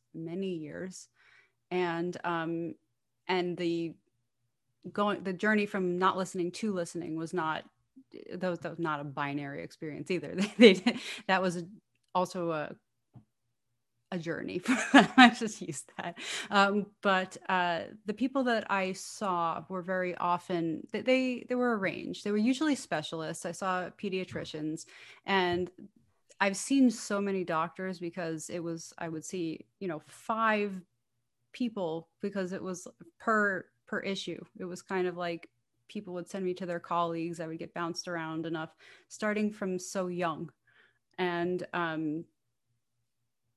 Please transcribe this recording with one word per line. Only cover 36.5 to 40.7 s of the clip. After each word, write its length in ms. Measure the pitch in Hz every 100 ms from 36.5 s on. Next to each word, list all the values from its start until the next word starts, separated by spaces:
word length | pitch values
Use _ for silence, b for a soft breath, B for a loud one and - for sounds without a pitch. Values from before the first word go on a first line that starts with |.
to 120 | 180 180
their 140 | 175
colleagues. 600 | - 175 170 165 165 170
I 60 | 160
would 120 | 160
get 160 | -
bounced 340 | 170 170 165 -
around 380 | 170 160 160 165
enough, 280 | 160 160 _ b b b
starting 440 | - 214 208 208
from 260 | 208 190 185
so 280 | 180 196 180
young, 440 | 175 170 151 165 - _